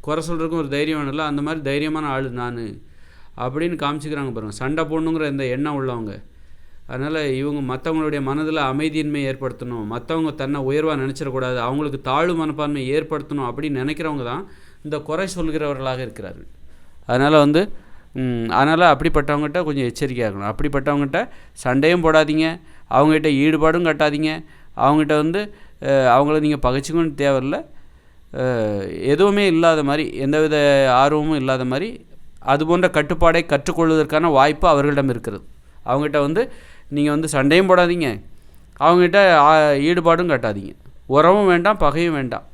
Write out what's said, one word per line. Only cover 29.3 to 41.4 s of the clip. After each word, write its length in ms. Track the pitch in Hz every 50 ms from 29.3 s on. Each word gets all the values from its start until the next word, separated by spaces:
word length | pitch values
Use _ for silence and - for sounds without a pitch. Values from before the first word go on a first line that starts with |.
| 202 202 202
இல்லாத 360 | 196 165 160 170 170 165 156 147
மாதிரி, 320 | 139 143 151 151 - -
எந்தவித 720 | 104 135 135 147 156 156 156 151 151 147 143 139 139 135 135 123
ஆர்வமும் 440 | 123 135 147 151 151 147 156 156
இல்லாத 280 | 147 131 131 131 127 127
மாதிரி, 420 | 127 127 139 180 226 247 - - - - - - - - -
அது 280 | - 110 135 147 156
போன்ற 220 | 156 170 175 180 175
கட்டுப்பாடை 580 | - 156 147 147 185 165 170 165 160 165 170
கற்றுக்கொள்வதற்கான 840 | - - 143 139 - 165 - 165 160 160 156 151 123 151 151 165 170
வாய்ப்பு 380 | 151 135 131 147 151 143 - 180
அவர்களிடம் 400 | 156 143 139 147 143 143 139 131
இருக்கிறது. 340 | 123 117 - 117 101 98 - - - - - - - - -
அவங்ககிட்ட 340 | - 123 139 147 151 143 151
வந்து 320 | 143 147 160 196 247 - - - - - - - - -
நீங்க 220 | 143 147 143 147
வந்து 180 | 147 147 160 151
சண்டையும் 400 | 143 143 135 143 151 175 190 185
போடாதீங்க, 520 | 185 180 175 175 175 175 160 131 110 101 - - - - - - - - - - - -
அவங்ககிட்ட, 360 | 135 156 170 180 180 175 175 202 202 190 175
ஆ, 360 | 156 143 147 156 156 151 151 143
ஈடுபாடும் 560 | 139 143 156 175 175 165 170 165 165 180 175
காட்டாதீங்க, 460 | 151 123 117 113 104 101 98 - - - - - - - -
உறவும் 400 | - 131 143 156 170 190 208